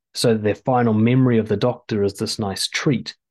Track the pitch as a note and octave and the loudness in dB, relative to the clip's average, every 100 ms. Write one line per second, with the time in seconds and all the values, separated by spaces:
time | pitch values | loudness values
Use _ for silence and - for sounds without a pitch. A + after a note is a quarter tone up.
0 | _ - B2 A2 G#2 G2 - B2 A#2+ G#2+ | _ -2 0 0 0 -2 0 0 2 2
1 | A2+ C3 B2+ A2+ A2 G#2 B2 B2 - A2 | 4 4 4 2 0 0 0 -2 -6 -2
2 | G2+ - A2 - G2+ F#2+ - - D#3+ A2+ | -2 -2 -6 -4 -6 -4 -6 -4 -2 -2
3 | - - _ | -4 -16 _